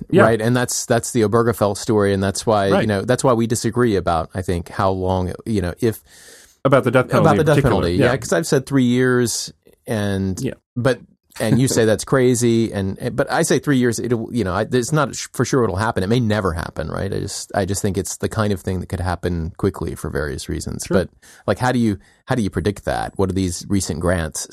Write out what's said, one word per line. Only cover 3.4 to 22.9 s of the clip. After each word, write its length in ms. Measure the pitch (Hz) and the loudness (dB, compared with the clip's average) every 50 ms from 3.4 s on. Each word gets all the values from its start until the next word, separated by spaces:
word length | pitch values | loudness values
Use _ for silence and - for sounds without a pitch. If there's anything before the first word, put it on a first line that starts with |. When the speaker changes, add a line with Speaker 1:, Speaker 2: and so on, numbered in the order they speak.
| 117 | 2
Speaker 2:
disagree 500 | 113 120 - - 117 104 123 123 120 101 | 0 0 -2 -2 -2 0 2 2 2 2
about, 340 | 92 82 90 85 80 82 - - | 2 2 2 0 0 -2 -4 -6
I 80 | 101 92 | -6 -4
think, 260 | - 90 85 85 - | -2 -2 -4 -4 -8
how 220 | - - 104 95 | -4 0 0 0
long, 420 | 95 95 92 92 95 92 90 90 - - - | 0 0 0 0 0 0 0 -2 -6 -8 -6
you 160 | - 113 101 90 | -4 -2 -2 -2
know, 120 | 87 - - | -2 -4 0
if 220 | - 113 104 - _ _ - - - - - - - _ _ _ - | 0 0 0 -2 _ _ -20 -20 -20 -20 -20 -20 -20 _ _ _ 0
Speaker 1:
About 200 | 135 139 131 110 | 4 4 4 4
the 60 | 131 | 4
death 180 | 117 127 123 - | 2 2 2 2
penalty 140 | - - - | 2 2 4
Speaker 2:
About 80 | 160 143 | 4 4
the 40 | - | 4
Speaker 1:
in 60 | 147 | 4
Speaker 2:
death 100 | 156 147 | 4 4
Speaker 1:
particular. 140 | 151 139 131 107 95 90 | 4 4 2 2 2 0
Speaker 2:
penalty, 100 | 87 87 | 0 2
Speaker 1:
Yeah. 80 | - 127 123 123 | 2 2 2 0
Speaker 2:
yeah, 40 | 139 | -2
'cause 140 | - - 196 | -2 0 0
I've 140 | 170 165 | 0 0
said 200 | - 156 135 135 | 2 0 0 0
three 180 | - 135 139 127 | 0 0 2 2
years, 680 | 120 123 123 127 127 123 123 123 113 - - - - - _ _ - - _ _ | 4 2 2 2 2 2 2 2 0 -2 -6 -8 -10 -14 _ _ -20 -20 _ _
and 540 | - 120 107 104 101 98 98 98 95 92 - | -6 -4 -2 -2 0 0 0 -2 -2 -4 -4
Speaker 1:
Yeah. 140 | 135 120 - - _ _ - | -6 -6 -8 -8 _ _ -8
Speaker 2:
but 240 | 123 113 135 123 - - _ _ _ _ _ _ - | -2 0 0 0 -2 -6 _ _ _ _ _ _ -4
and 180 | 120 110 135 117 | 0 2 4 4
you 60 | 131 127 | 4 2
Speaker 1:
<laughs> 80 | - | 2
Speaker 2:
say 80 | 123 113 | 2 2
that's 180 | 110 107 95 - | 2 2 0 0
crazy, 680 | - 143 135 127 127 127 113 120 117 113 113 113 101 - | 0 2 4 4 4 4 4 2 2 4 4 2 0 -2
and, 260 | 101 95 98 95 - - 123 110 | -4 -4 -4 -6 -6 -8 -8 -4
but 140 | 127 143 - | -4 -4 -2
I 120 | - 151 165 | 0 -2 0
say 160 | - 180 131 | 2 0 0
three 200 | - 151 143 127 | 0 0 0 2
years, 200 | 123 120 113 - | 2 2 0 0
it'll, 340 | 101 117 123 110 113 - - | -2 -2 -2 -2 -2 -4 -4
you 100 | 123 98 | -2 -2
know, 80 | 92 85 | 0 0
I, 140 | 98 110 - | -2 -2 0
it's 220 | - 127 120 - 151 | 0 -2 0 0 0
not 220 | 156 143 120 - | 0 0 -2 -4
sh-, 140 | - - - _ | -10 -12 -12 _
for 120 | - 127 | -4 -2
sure 200 | - - 135 117 | 0 2 0 0
it'll 120 | 104 87 | 0 0
happen. 260 | 92 107 113 - 107 92 | -2 -2 -2 -2 -2 0
It 60 | 95 | 0
may 120 | 117 127 | 0 2
never 320 | 120 104 104 107 95 90 80 | 2 2 0 0 0 -2 -2
happen, 360 | 82 - - - - - 82 | -2 -6 -8 -8 -8 -8 -6
right? 240 | 85 90 92 95 101 | -6 -6 -6 -4 -4
I 80 | 101 | -6
just, 300 | 95 98 - - - - - | -6 -6 -8 -10 -12 -6 -2
I 100 | - 98 | -2 -2
just 160 | 90 101 - | 0 -2 -2
think 160 | - 101 90 | -2 -2 -2
it's 220 | 98 85 - - - | -2 -4 -4 -6 -6
the 100 | - 98 | -6 -6
kind 240 | - 117 107 104 101 | -2 -2 -2 0 -2
of 80 | 90 | -4
thing 200 | - 104 95 90 | -4 -4 -4 -4
that 80 | 90 - | -4 -6
could 120 | - 92 | -6 -4
happen 500 | 90 92 87 - - 90 87 85 80 82 - | -2 -2 -4 -2 -2 -4 -2 -2 -4 -6 -6
quickly 380 | - - 98 - - 85 - - | -2 -2 -2 -2 -2 -8 -8 -8
for 160 | - - 80 | -8 -8 -6
various 380 | - 71 73 71 67 78 - - | -4 -4 -4 -4 -6 -8 -8 -6
reasons. 360 | 78 82 - - - - - | -8 -6 -6 -8 -8 -8 -6
Speaker 1:
Sure. 120 | - - 98 | -2 0 -2
Speaker 2:
But, 120 | 85 - _ _ _ - - - - | -2 -2 _ _ _ -20 -20 -12 -4
like, 120 | - 101 - | -4 -2 0
how 140 | 127 127 127 | 0 0 0
do 60 | 123 | 2
you, 200 | 117 110 101 98 - _ _ _ _ | 2 0 0 -2 -6 _ _ _ _
how 80 | - 131 | -4 -2
do 80 | 120 104 | -2 -2
you 80 | 92 | -2
predict 340 | - 95 80 104 98 - - | -2 -2 -2 -2 -2 -2 -4
that? 300 | - | -4